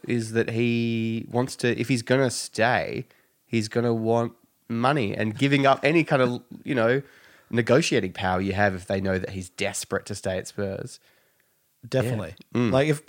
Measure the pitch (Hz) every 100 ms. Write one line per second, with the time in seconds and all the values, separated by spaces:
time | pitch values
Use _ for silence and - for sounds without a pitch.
0 | - 120 110 113 - 113 120 117 117 117
1 | 113 113 - 120 127 - 120 117 120 131
2 | 113 131 131 - - - 113 110 65 60
3 | - _ _ _ _ 117 107 120 120 117
4 | 110 117 117 - _ _ - 117 127 147
5 | 101 98 110 107 139 139 139 135 139 165
6 | 151 139 123 123 - - - 135 113 131
7 | 139 - - - - 117 113 143 165 127
8 | 95 - 92 92 98 95 104 92 87 98
9 | 95 92 95 95 90 - 101 104 - 98
10 | - 104 95 92 - - 98 95 131 -
11 | _ _ _ _ _ _ _ _ 120 131
12 | 120 117 85 - - 117 120 131 151 147